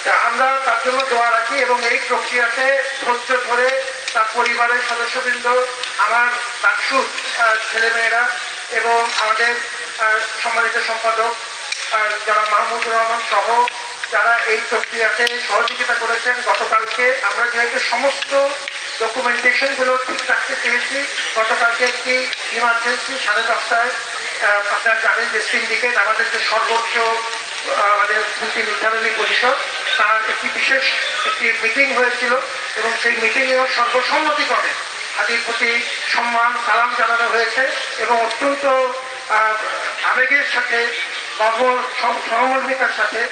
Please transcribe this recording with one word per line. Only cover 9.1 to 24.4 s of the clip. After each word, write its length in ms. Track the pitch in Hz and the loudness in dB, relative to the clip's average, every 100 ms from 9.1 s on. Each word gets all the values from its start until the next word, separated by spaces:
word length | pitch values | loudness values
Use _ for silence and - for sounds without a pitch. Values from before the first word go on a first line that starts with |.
| 226 | 0
আমাদের, 360 | 220 233 240 240 - - 240 - | 0 2 2 0 -4 -8 -8 -2
আহ, 200 | 214 220 - - | 0 0 -2 -4
সম্মানিত 380 | - 220 220 233 233 | -2 0 0 0 -2
সম্পাদক, 480 | 226 226 226 226 226 - - - - - | -2 0 0 0 -2 -10 -10 -8 -6 -2
আহ, 160 | - 214 208 214 | 0 0 -2 0
যারা 180 | 214 214 | 0 2
মাহমুদুর 440 | 214 220 233 233 | 0 0 -2 0
রহমান 260 | 226 226 226 - | 2 2 0 0
সহ 360 | 208 202 233 - - - - - | 0 4 2 2 -2 -10 -10 -2
যারা 280 | 220 - 233 220 | 2 2 2 2
এই 140 | 220 214 | 0 0
প্রক্রিয়াতে 560 | 220 - 226 226 233 233 240 214 | -2 -2 0 0 2 0 0 -2
সহযোগিতা 460 | 208 - 254 247 | 0 0 -2 -2
করেছেন। 400 | 226 226 233 247 254 214 | 0 0 0 0 -2 0
গতকালকে 760 | 202 226 220 220 240 247 262 | 0 2 0 0 0 0 2
আমরা 240 | 202 - 240 | -2 0 0
যেহেতু 320 | 233 240 254 - | 0 0 0 0
সমস্ত 580 | 240 269 269 - 277 277 285 - - - - | 0 0 0 0 2 2 -2 -8 -8 -10 -4
ডকুমেন্টেশনগুলো 1000 | 220 240 247 240 247 269 277 262 254 254 262 | -4 0 -2 2 2 2 0 0 0 0 0
ঠিক 240 | 277 - | -4 0
রাখতে 240 | - - 262 | 0 0 -2
চেয়েছি, 440 | 240 240 - 269 277 - - 226 | 0 0 -2 -4 -4 -4 -2 0
গতকালকে 480 | 220 240 - - | 0 2 2 2
একটি 460 | 247 - 254 254 254 - - | 0 0 -2 0 -2 -6 -4
ইমার্জেন্সি 680 | 233 240 294 240 247 - 262 | 0 2 2 0 -2 -4 -4
সাড়ে 180 | 202 208 | 0 0
দশটায়, 460 | 233 226 - 233 240 247 - - - - | 0 -2 0 0 0 -2 -6 -6 -6 -2